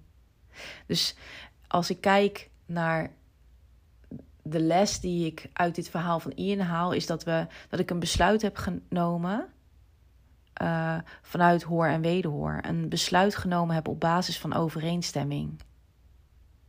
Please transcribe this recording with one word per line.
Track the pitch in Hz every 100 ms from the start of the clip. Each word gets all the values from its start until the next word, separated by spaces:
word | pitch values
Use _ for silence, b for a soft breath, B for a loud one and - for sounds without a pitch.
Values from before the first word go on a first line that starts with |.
| - - _ _ _ B B B -
Dus | 170 - - B B B _ -
als | 180 175
ik | 180
kijk | 202 196 202 202 - - -
naar | 170 165 160 - - _ _ - - - - _ _ - - - -
de | - 160
les | 160 170 208 -
die | 185 175 165
ik | 160 -
uit | - 175
dit | 170 175
verhaal | 170 170 165
van | -
Ian | - 185 202
haal, | 180 170 175
is | 175 170
dat | 165
we, | - 165 165 B B
dat | 160
ik | 180
een | 175
besluit | 165 - 175 214
heb | 214 -
genomen, | - 180 - 180 170 170 175 208 359 - _ _ - _ _ _ _ _ _
eh, | - 175 165 160 165 165 B
vanuit | - - 175 175
hoor | 165 170 160
en | 160
wederhoor. | 160 175 170 147 151 151
Een | - 165 160
besluit | 160 - 180 196 196
genomen | 190 175 170
heb | 165 156
op | 160
basis | 165 170 180 170
van | 165
overeenstemming. | - 165 160 160 175 170 147 143 143 151 151 - - _ _ - - _ _ - -